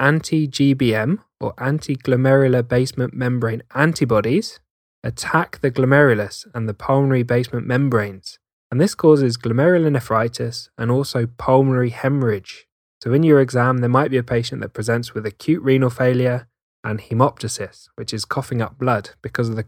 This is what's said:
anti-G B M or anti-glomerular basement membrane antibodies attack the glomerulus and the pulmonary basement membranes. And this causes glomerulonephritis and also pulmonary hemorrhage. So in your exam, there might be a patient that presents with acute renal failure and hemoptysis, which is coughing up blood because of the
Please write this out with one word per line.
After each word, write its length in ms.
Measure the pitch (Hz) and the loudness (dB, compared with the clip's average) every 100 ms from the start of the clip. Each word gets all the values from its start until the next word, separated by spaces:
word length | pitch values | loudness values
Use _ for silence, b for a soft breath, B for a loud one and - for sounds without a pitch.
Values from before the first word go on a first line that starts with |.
anti-G 760 | 135 160 - 160 147 - 139 | 0 0 0 -2 -2 0 2
B 180 | 135 123 | 2 2
M 300 | 107 110 208 - _ | 0 -2 -4 -6 _
or 140 | - - | -10 -6
anti-glomerular 1120 | 127 151 - 135 - 127 131 135 131 123 120 | -4 -4 -4 -6 0 2 4 4 4 2 2
basement 480 | 123 127 - 127 | 0 0 -4 -6
membrane 480 | - 123 123 117 113 - 131 | -4 -4 -2 -4 -6 -8 -2
antibodies 840 | 160 160 131 110 110 185 - - _ _ _ _ | 0 0 0 0 2 -2 -4 -12 _ _ _ _
attack 560 | 117 - - 165 175 - | -10 -8 -2 -2 -2 -4
the 100 | 139 | -4
glomerulus 800 | 123 131 139 143 107 101 - - | 0 4 6 6 4 -2 -10 -14
and 160 | 120 110 | -8 -8
the 60 | |
pulmonary 480 | 101 - 135 139 127 | -6 -2 0 2 0
basement 420 | 120 120 120 120 | 0 -2 -2 -6
membranes. 760 | 131 127 139 117 101 95 - - _ _ _ | -2 0 0 0 -2 -8 -20 -20 _ _ _
And 80 | 123 | 0
this 160 | 190 - | 0 2
causes 420 | 160 147 127 117 | 4 6 4 0
glomerulonephritis 1300 | 117 117 165 180 156 139 - 113 120 - 117 117 - - | -2 2 4 4 2 0 0 -2 -2 -4 -8 -8 -16 -6
and 140 | 117 | -2
also 380 | 131 143 127 117 - | 0 -2 -4 -4 -4
pulmonary 520 | - 131 135 127 123 | 2 4 4 2 -2
hemorrhage. 760 | - 135 139 120 101 - - _ _ _ _ | -2 -2 0 0 -2 -6 -20 _ _ _ _
So 120 | 117 | 0
in 100 | 139 | 2
your 180 | 165 143 | 6 6
exam, 380 | 127 127 123 127 | 4 2 0 0
there 100 | 120 | 2
might 220 | 131 147 | 2 2
be 60 | 131 | -2
a 80 | |
patient 380 | 120 120 117 123 | -2 -2 -4 -8
that 120 | 107 | -10
presents 400 | - 107 117 120 | -8 -4 -4 -4
with 100 | 113 | -8
acute 380 | 107 - - 170 | -8 -6 -2 0
renal 260 | 135 131 127 | 2 2 2
failure 580 | 120 127 123 127 123 - _ _ _ | 0 0 2 0 -2 -8 _ _ _
and 160 | 117 107 | -8 -8
hemoptysis, 920 | - 113 139 - 113 - 98 - _ | -4 0 0 0 -10 -8 -12 -14 _
which 180 | - - | -16 -10
is 120 | 110 | -10
coughing 360 | - - - 120 | -6 -6 -4 -4
up 200 | 110 - | -4 -4
blood 300 | 127 110 - - | -2 -2 -4 -14
because 260 | 110 - 113 | -8 -4 -4
of 60 | |
the 120 | 110 | -4